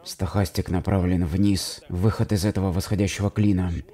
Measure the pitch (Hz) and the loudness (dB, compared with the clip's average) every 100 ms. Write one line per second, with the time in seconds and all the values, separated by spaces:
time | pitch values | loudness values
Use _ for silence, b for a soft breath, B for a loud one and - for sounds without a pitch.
0 | - - 92 104 98 - - 87 - 98 | -14 -6 -2 0 0 -2 -2 -2 0 2
1 | 90 90 87 90 101 95 - - - 87 | 2 2 0 2 2 2 -2 -10 -8 0
2 | 107 - 113 104 101 95 95 90 - 101 | 0 2 0 0 0 0 0 -2 -2 0
3 | 98 - 101 - 104 92 90 85 - | 0 0 -2 2 2 2 0 -4 -8